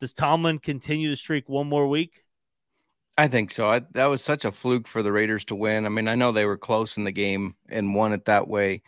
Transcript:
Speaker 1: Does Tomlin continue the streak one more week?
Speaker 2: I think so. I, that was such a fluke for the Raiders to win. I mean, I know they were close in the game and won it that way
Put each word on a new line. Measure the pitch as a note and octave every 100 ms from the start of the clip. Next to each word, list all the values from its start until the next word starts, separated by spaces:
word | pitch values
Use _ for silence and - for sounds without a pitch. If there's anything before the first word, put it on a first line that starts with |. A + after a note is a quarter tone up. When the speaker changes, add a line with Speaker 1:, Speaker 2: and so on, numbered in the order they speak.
Speaker 1:
Does | B2+
Tomlin | - D3 E3 E3 D#3
continue | - C3+ - D#3 D#3
the | C#3
streak | - D3 C#3
one | C#3 D3
more | D3 C#3
week? | D3+ E3+ _ _ _ _ _ _ _ _ _ _ -
Speaker 2:
I | D3
think | B2 G2+
so. | - G#2+
I, | A#2+ -
that | - C#3
was | C#3
such | - D3
a | A#2+
fluke | - B2 B2 -
for | A2+
the | G#2
Raiders | G#2 G#2+ G#2+ -
to |
win. | G#2 G#2+ A2
I | G#2+
mean, | A2 A2
I |
know | A#2+ B2
they | G#2+ G#2
were | G2
close | - A2 A2+ G#2+
in |
the | G2+
game | G2 G2 G2 F#2+ - -
and | A2 G2+
won | G2+ A2
it | G2+
that | - G#2 -
way | G#2 G2 F#2